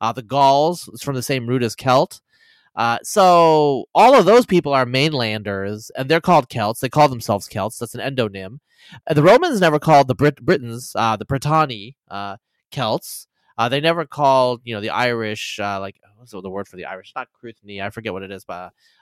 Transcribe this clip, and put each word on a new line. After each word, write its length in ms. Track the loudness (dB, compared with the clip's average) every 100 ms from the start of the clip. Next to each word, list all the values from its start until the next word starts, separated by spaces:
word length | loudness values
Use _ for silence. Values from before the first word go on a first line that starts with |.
uh, 100 | -6
the 80 | -6
Gauls, 640 | -4 2 4 4 2 -2 -10
it's 100 | -10
from 120 | -6
the 80 | -6
same 240 | -4 -4 -2
root 160 | -2
as 120 | -2
Celt. 460 | -2 2 2 2 -6 _ _ _ _ _ -4
Uh, 220 | -4 -4
so 840 | -2 4 6 6 6 4 2 -2 -2
all 200 | 4 6
of 120 | 6 6
those 200 | 6 4
people 260 | 0 2
are 140 | 0 0
mainlanders, 1040 | 0 0 0 -4 -4 -6 -6 -6 -8 -12 -10
and 120 | -2
they're 120 | 0
called 280 | 4 2 2
Celts. 320 | -4 -4 -4
They 80 | -2
call 200 | 2 2
themselves 400 | 0 -4 -4 -4
Celts. 300 | -8 -8 -8
That's 180 | -12 -10
an 40 |
endonym. 580 | -6 -4 -4 -6 -14 -16 _ _ -20 -14 -2
Uh, 80 |
the 100 | 2
Romans 360 | 6 6 4 2
never 200 | 2 2
called 260 | 4 4 4
the 80 |
Brit-, 260 | 2 0 0
Britons, 520 | 0 -2 -2 -12 -8
uh, 220 | -2 -2 -2
the 100 | -4
Brittani, 720 | -6 0 0 0 -4 -14 -20 _
uh, 280 | -12 -10 -12 _ _ _
Celts. 560 | -6 -4 -4 -6 -18 -20 _ _ -4
Uh, 100 | -2
they 120 | 0
never 260 | 0 -2 -6
called, 540 | -2 2 4 2 -2
you 100 | -8
know, 60 | -8
the 100 | -6
Irish, 680 | -4 -2 -2 -4 -6 -10 -6
uh, 220 | -6 -6
like, 200 | -8 -14 _ _
what's 140 | _
the 180 | -16 -10
word 200 | -10 -12
for 80 | -14
the 80 |
Irish? 280 | -16 -16 -14 -16
Not 120 | -16
Cruithne, 500 | _ -20 -20 -16 -10
I 80 | -10
forget 220 | -8 -10
what 100 | -10
it 80 | -12
is, 140 | -16
but, 280 | -14 -14 -16 _ _ _